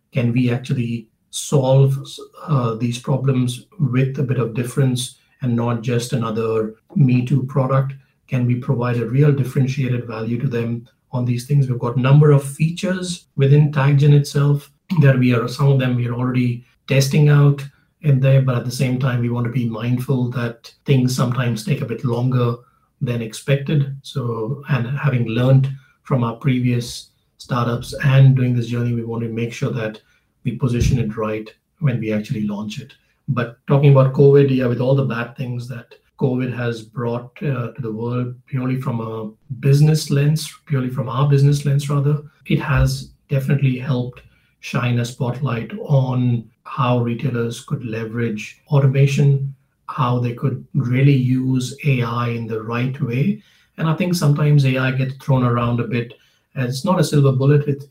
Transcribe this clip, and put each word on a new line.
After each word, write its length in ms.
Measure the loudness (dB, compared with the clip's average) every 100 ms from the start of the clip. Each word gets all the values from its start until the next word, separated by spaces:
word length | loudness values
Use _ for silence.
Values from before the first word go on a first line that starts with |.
| _
can 220 | -2 0
we 180 | 2 0
actually 560 | -2 -4 -4 -4 -6 -10 _ _
solve, 680 | -12 -2 0 4 4 4 2 -6 -18 -20 -12
uh, 320 | -2 -2 0
these 240 | -2 -4 -4
problems 680 | -4 -2 0 0 -2 -4 -12 -4
with 400 | 0 0 0 -2
a 40 |
bit 160 | -2 -2
of 140 | -2
difference 680 | -4 -4 0 0 0 -6 -14 _ -6
and 140 | -2
not 260 | -2 -2 -2
just 300 | -2 -2 -2
another 640 | -4 -2 -2 -2 -2 -4 -8 _
Me 320 | 0 2 2
Too 180 | 0 -2
product? 500 | -2 -2 0 0 -2 -8 _ _ -6
Can 180 | -2
we 100 | 0
provide 420 | -2 -2 -2 -2 -2
a 80 |
real 260 | -2 2 4
differentiated 760 | 2 0 0 -2 -2 -2 -4
value 320 | -6 -8 -6 -4
to 80 | -2
them 360 | -2 -4 -6 -10 _ _
on 100 | -4
these 240 | -2 -4 0
things? 220 | 0 2
We've 100 | -2
got 160 | -2
a 60 | 0
number 300 | 4 6 8
of 120 | 4
features 840 | 2 -4 -4 -2 -4 -4 -6 -10 _ 0
within 340 | 4 6 4
TagGen 420 | 2 2 4 6
itself 560 | 4 2 0 0 0 -4 _ -4 2
that 180 | 4 4
we 160 | 2
are, 140 | 2 -2
some 240 | 0 2
of 80 | 2
them 160 | 2
we 120 | -2 -2
are 80 |
already 500 | -2 -2 0 0 -2 -10 _ 0
testing 420 | 2 2 4 6
out 340 | 6 4 2 -6 _ _ _
in 180 | 0 2
there, 220 | 4 4
but 140 | 2
at 100 | -2
the 60 | -4
same 280 | -4 -2 0
time, 220 | 0 0
we 80 | -2
want 160 | -2
to 60 | -2
be 180 | -2 -4
mindful 600 | -4 -2 -2 0 -2 -2
that 420 | -4 -6 -8 -20 _
things 320 | 0 2 2
sometimes 480 | 0 -2 0 -2 -4
take 160 | -4 -4
a 60 |
bit 180 | -4 -6
longer 520 | -4 -2 0 0 0 -4 _ _ _ -8
than 220 | -4 -4
expected. 760 | -6 -8 -2 -2 0 0 -2 -6
So, 600 | -10 -8 -6 -6 -6 -8 -4
and 200 | -4 -2 -2
having 280 | -2 -2
learned 460 | -2 0 4 4 2 -6 _ _
from 220 | -4 -2
our 100 | -2
previous 760 | -2 -2 0 0 -2 -4 -14 -18 _ _ _
startups 540 | -6 -4 -2 -4 -8 -2
and 320 | 4 8 8
doing 200 | 6 2
this 120 | 0 -2
journey, 260 | -2 -2
we 120 | -2
want 160 | -4 -6
to 80 | -4
make 240 | -4 -6
sure 160 | -4 -4
that 320 | -4 -6 -8 _ _ _ _
we 140 | -8 -2
position 400 | -2 2 2 2
it 180 | -2
right 380 | -4 -4 -6 -10 _ _ -4
when 200 | -2 -2
we 120 | -2
actually 360 | -4 -4 -4 -4
launch 320 | -6 -8 -12
it. 140 | -16 _ _ _ -6
But 320 | -4 -4 -8 0
talking 240 | 4 6
about 220 | 6 4
covid, 360 | 6 6 8 6
yeah, 160 | 2
with 160 | 0 0
all 140 | 0
the 100 | 0
bad 320 | 0 -4 -8 -8
things 300 | -8 -8 -10
that 260 | -14 -16 -20 _ -4
covid 320 | -2 0 -4
has 300 | -4 -6 -6
brought, 500 | -10 -8 -6 -6 -10 -8
uh, 280 | -6 -4 -6
to 80 | -8
the 100 | -8
world, 440 | -6 -6 -4 -6 -10 -8
purely 340 | -6 -4 -4
from 200 | -4 -6
a 300 | -6 -8 -10 -14 -14 -2
business 500 | 2 4 4 2 0
lens, 420 | 0 0 0 -4 -14
purely 240 | -6 -4 -4
from 200 | -6 -4
our 200 | 0 2
business 340 | 4 4 2
lens, 260 | 0 0 0
rather, 320 | 0 0 -2 -4 _ -2
it 120 | -2
has 520 | 2 2 2 0 -10 _ -6
definitely 480 | -4 0 0 0 -2
helped 460 | -2 -4 -4 -10 -20 _ _ _
shine 400 | -8 -4 -2 -2
a 60 |
spotlight 680 | -2 -4 -6 -4 -4 -6 -8 -10
on 720 | 0 0 0 0 0 -2 -6 _
how 340 | -12 -4 -2 0
retailers 640 | -2 -4 -4 -4 -6 -8
could 240 | -8 -8
leverage 760 | -8 -8 -8 -6 -4 -6 -12 -16 -2
automation, 880 | 2 4 4 2 4 4 2 -2 -10 _ _
how 320 | -12 -4 -2 0
they 160 | -2
could 320 | -2 -4 -4 -6
really 420 | -4 0 4 4
use 600 | 4 2 0 0 -2 -4 -4
A 160 | -2 0
I 280 | -2 -2 -4
in 180 | -4 -6
the 160 | -8
right 360 | -4 -4 -4 -4
way. 440 | -4 -2 -2 -2 _ _ _ -4
And 100 | -2
I 60 |
think 220 | 0 -2
sometimes 500 | 0 2 2 4 4
A 120 | 4 0
I 120 | 0
gets 240 | -2 -4 -4
thrown 200 | 0 2
around 360 | 2 0 0 -2
a 80 | -2
bit. 260 | -4 -6 -12 _ _ _
And 120 | -6 -6
it's 160 | -4
not 160 | -2 0
a 40 |
silver 280 | 2 4 4
bullet. 360 | 4 4 4 2
It, 160 | -6 -4